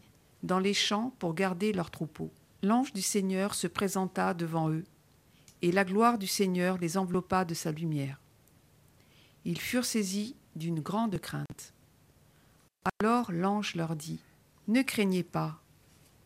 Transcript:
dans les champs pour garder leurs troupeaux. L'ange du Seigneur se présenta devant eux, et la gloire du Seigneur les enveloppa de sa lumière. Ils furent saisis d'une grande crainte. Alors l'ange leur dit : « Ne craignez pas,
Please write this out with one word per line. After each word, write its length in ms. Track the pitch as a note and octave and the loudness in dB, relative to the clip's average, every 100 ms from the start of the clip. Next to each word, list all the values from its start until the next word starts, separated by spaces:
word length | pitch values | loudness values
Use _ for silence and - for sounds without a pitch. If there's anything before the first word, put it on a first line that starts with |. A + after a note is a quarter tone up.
| - - _ - | -16 -20 _ -8
dans 160 | E3+ F3+ | 0 2
les 140 | G3 | 2
champs 400 | G3+ - G#3 B3 - | 2 2 0 -2 -4
pour 160 | E3+ | -4
garder 400 | D#3+ F#3+ F3 G#3+ | 0 0 0 0
leurs 160 | F#3+ E3 | 0 -4
troupeaux. 420 | - D#3 - D#3+ - _ - | -6 -8 -8 -12 -12 _ -2
L'ange 320 | G3 A#3 C#4 | 2 2 2
du 80 | F#3+ | -2
Seigneur 520 | - G#3 F#3+ F#3+ G3+ | 0 0 0 0 -2
se 120 | - F3+ | -2 -4
présenta 640 | - G3 F#3+ F#3 F#3+ F#3 | -2 -2 0 -2 0 0
devant 380 | F3 E3 E3 D#3+ | 0 -2 0 0
eux, 140 | D#3+ F3+ _ _ _ _ - - - | -2 -6 _ _ _ _ -20 -20 -2
et 100 | F3 | 2
la 140 | F#3 | 4
gloire 320 | F#3 G3 A#3 A#3+ | 4 6 6 4
du 100 | F#3+ | 0
Seigneur 520 | - F#3+ F3+ F3+ F#3 | 2 2 2 2 2
les 180 | E3+ F#3 | 0 0
enveloppa 480 | F#3 F#3 - F#3 | 0 0 2 0
de 80 | F3 | 0
sa 200 | E3 E3 | -2 -4
lumière. 500 | D3+ E3 D3+ C#3 C#3 _ _ _ _ _ _ _ _ _ - - _ | -4 -2 -2 -2 -8 _ _ _ _ _ _ _ _ _ -20 -20 _
Ils 160 | E3+ E3 | -6 -6
furent 240 | - B3 | -2 -2
saisis 500 | A#3+ A3+ F#3+ G3+ G#3+ D4 _ D#3 | 0 0 0 -2 -4 -10 _ -8
d'une 240 | E3 D#3+ | -4 -4
grande 380 | D3 G3+ A3+ E3+ | -2 -2 -2 -2
crainte. 560 | - D3 C#3+ - - - _ _ _ _ _ _ _ _ _ _ F#3 - | -6 -8 -8 -12 -18 -20 _ _ _ _ _ _ _ _ _ _ -4 2
Alors 300 | G#3+ A#3+ A#3+ | 2 2 0
l'ange 420 | E3+ F#3+ G#3 G3+ | 0 0 0 -2
leur 200 | E3+ E3 | -2 -4
dit : « 260 | D#3+ D#3+ D#3+ - _ _ _ - | -4 -8 -10 -14 _ _ _ 0
Ne 140 | A#3+ | 2
craignez 440 | C4+ - G3 F#3 | 2 2 2 2
pas, 380 | E3+ D#3+ D#3 D#3 _ _ _ - - _ | 0 -2 -4 -6 _ _ _ -20 -20 _